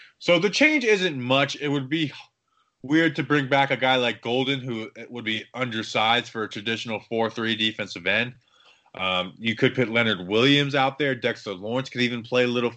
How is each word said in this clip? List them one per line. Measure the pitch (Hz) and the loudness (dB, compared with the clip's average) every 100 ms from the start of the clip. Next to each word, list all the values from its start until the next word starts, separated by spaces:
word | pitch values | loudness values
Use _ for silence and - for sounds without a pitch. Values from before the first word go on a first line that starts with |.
| - _ | -20 _
So | - 175 | 2 2
the | 196 | 2
change | - 302 302 | 4 4 4
isn't | 226 202 180 135 | 4 2 2 -2
much. | 123 135 139 - | 2 2 2 -2
It | 143 | -2
would | 143 131 | -2 -2
be | 165 143 - - _ _ _ _ _ | -2 -4 -6 -20 _ _ _ _ _
weird | 127 160 165 151 | 0 4 4 2
to | |
bring | 143 147 131 | 0 2 4
back | 139 139 | 2 2
a | 123 | 2
guy | 131 127 | 2 2
like | 120 104 | 2 -2
Golden, | 117 127 131 135 | -2 0 0 -2
who | 127 113 110 - 113 | -4 -6 -8 -12 -14
would | 120 110 | -8 -4
be | 110 - | -4 -4
undersized | 120 123 113 107 117 110 120 113 | -6 -4 -4 -2 2 4 2 0
for | 117 | -6
a | 104 | -6
traditional | 110 104 113 120 107 | -6 -4 -4 -4 -8
four | - 113 110 | -4 -2 -2
three | 117 113 | -2 -2
defensive | 110 110 107 98 - 87 | 0 0 -2 -8 -6 0
end. | 104 123 - _ _ _ _ _ | 0 0 -6 _ _ _ _ _
Um, | 90 92 92 90 - | -6 -2 -2 -2 -4
you | 113 | -4
could | 107 127 | 2 2
put | 131 110 | 2 0
Leonard | 117 113 92 90 | 2 0 0 0
Williams | 107 135 143 143 | 2 4 4 2
out | 139 135 - | 0 0 0
there. | 143 | -4
Dexter | 127 120 110 107 | -2 -4 -4 -8
Lawrence | 92 107 127 135 | -8 -4 -4 -4
could | 123 | -2
even | 120 120 | -2 -2
play | 110 123 | -2 0
a | 123 | 2
little | 120 120 | 0 -2